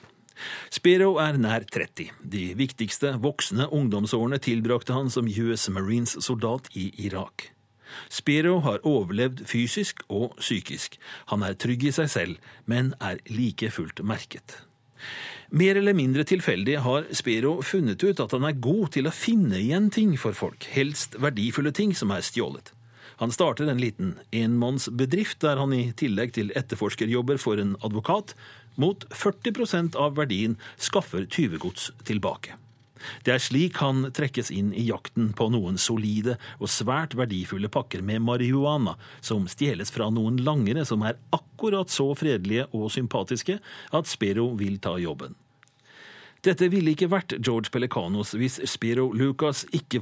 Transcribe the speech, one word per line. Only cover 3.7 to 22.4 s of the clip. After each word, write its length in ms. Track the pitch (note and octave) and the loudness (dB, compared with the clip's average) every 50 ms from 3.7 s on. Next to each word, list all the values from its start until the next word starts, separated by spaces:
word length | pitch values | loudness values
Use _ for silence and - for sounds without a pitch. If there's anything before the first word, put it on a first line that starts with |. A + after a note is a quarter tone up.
ungdomsårene 720 | - D3 C#3+ A#2+ G2+ G2+ G2+ G#2+ - A#2 A2+ A#2+ C#3 C3+ - | 2 2 2 2 2 2 0 2 2 2 2 2 0 0 0
tilbrakte 560 | - A#2 A#2 A2 A2+ A#2+ A#2 - - B2 C3 | 0 0 2 2 2 2 0 0 0 -2 0
han 80 | C#3 | 0
som 240 | C3 A#2 C3 A#2 A2+ | 0 0 0 0 0
U 240 | G2+ G#2+ A#2 A#2 A2+ | 0 0 0 0 0
S 140 | A2 - - | 0 -2 -2
Marines 480 | F#2+ F#2+ F#2+ F#2+ A2+ A#2+ A#2+ A#2 - E2 | -2 -2 0 0 0 2 2 0 -2 -2
soldat 480 | F2+ - B2+ A2 A2 A2 A2+ - - - - | -2 -2 -2 -2 -2 -2 -2 -4 -6 -8 -8
i 160 | F#2+ F#2 G2 - - - | -6 -6 -6 -6 -6 -6
Irak. 460 | G2+ F#2 F#2+ F#2+ - - - - - - _ _ _ _ _ - - - - - - | -6 -4 -6 -8 -8 -10 -14 -14 -14 -16 _ _ _ _ _ -20 -18 -16 -16 -14 -10
Spiro 480 | - - - - C#3+ D3+ D#3 F3 F3+ F3+ D3 | -10 -4 0 2 2 4 4 4 4 4 2
har 160 | C3+ G#2 G#2 - | 2 0 0 2
overlevd 640 | D#3 D3 B2+ G2+ E2+ G2 G2+ B2 C3 B2+ B2+ A2+ | 2 2 2 2 0 0 0 0 0 -2 -4 -8
fysisk 560 | - - A#2+ A#2+ A#2 - G#3+ G3+ - - - - - | -4 0 0 0 0 0 -2 -2 -4 -4 -10 -10 -6
og 240 | G2+ G2+ A#2 A#2+ - - - | -4 -2 -2 -4 -6 -6 -4
psykisk. 560 | - B2 G2 F#2 - - - - - - - - - - - - - | -4 -2 -4 -4 -6 -8 -8 -8 -10 -12 -14 -18 -18 -18 -16 -8 -4
Han 160 | - G#2 G2+ | -2 -2 0
er 80 | F#2 G2 | -2 -2
trygg 320 | - - A#2+ B2 A#2+ B2+ | -2 0 0 0 2 2
i 80 | C#3+ C3+ | 0 2
seg 160 | - D#3+ C#3+ | 2 0 0
selv, 440 | - G#2+ F2 F2 E2+ - - - - - - | 0 -2 -2 -2 -4 -8 -14 -20 -20 -10 -4
men 300 | - A#2 B2 C3 C3 C3 - | 0 0 2 2 0 -2 -4
er 240 | - G2 F#2 - - - | -6 -6 -6 -8 -8 -6
like 400 | A2 A2 B2+ A2+ - - A2 A2 | -2 0 0 0 0 -2 -4 -4
fullt 320 | - - E2 D#2 - - E2+ | -4 -4 -8 -8 -8 -6 -4
merket. 640 | G2+ A2 F#2 - - - - - - - - - - _ _ _ _ _ - - - - - - - - - - - - | -4 -4 -4 -6 -10 -16 -16 -16 -18 -20 -20 -20 -20 _ _ _ _ _ -18 -16 -14 -12 -12 -12 -14 -14 -16 -10 -2 2
Mer 240 | D3 F3+ G3 G3 G3+ | 4 6 6 6 6
eller 160 | G3+ G3+ G3+ | 6 4 4
mindre 300 | F3+ C#3 C3 C3 C#3+ D3+ | 4 4 4 4 2 2
tilfeldig 540 | - F#3+ F#3 D#3 - G#2+ F2+ G2 A#2 D3 D3 B2+ | 2 2 2 2 2 0 2 2 0 0 0 2
har 220 | B2 B2+ D3 D3+ - - | 2 2 0 0 -2 -4
Spiro 460 | - - C3 A2+ A2+ A#2 C#3+ D#3+ F3+ - | -4 0 0 2 2 2 2 0 0 -2
funnet 400 | - - F#3+ E3 A#2 G2 - - | 0 0 2 2 2 2 2 2
ut 160 | G3+ F#3+ - | 2 2 2
at 140 | C3 G#2 - | 0 -2 0
han 120 | B2+ C3 D3+ | 0 0 0
er 80 | D3+ C3+ | 0 0
god 380 | A#2+ B2+ E3+ A3 G#3 D3+ - | 0 2 2 2 2 0 0
til 100 | C#3+ C3 | 0 0
å 60 | D#3+ E3 | 0 -2
finne 460 | - - - A#3 A3 F#3+ C3 F#2+ F#2 | -2 0 2 4 4 4 4 4 2
igjen 260 | G2+ A#2+ D3 F#3 G#3 G#3 - | 2 2 2 4 2 2 4
ting 220 | - G#3+ G#3 D#3+ C3 | 4 4 4 4 2
for 160 | - A2+ G#2 | 0 -2 -2
folk, 320 | - - D#3 - - - - - | -2 -4 -4 -4 -6 -10 -4 0
helst 420 | C3+ C3+ C#3+ D3+ - - - - A2 B2+ | 0 0 0 0 -2 -4 -4 -4 -2 0
verdifulle 480 | D3 C#3 G#2+ G2+ A#2+ - - C#3+ D3+ C#3 | 0 0 0 0 0 0 0 0 0 2
ting 160 | - G#3 G#3 F#3 | 2 2 2 2
som 160 | - - G2+ | 2 0 0
er 140 | G2 F#2 - | 0 0 -2
stjålet. 460 | - - A#2 | -4 -2 -2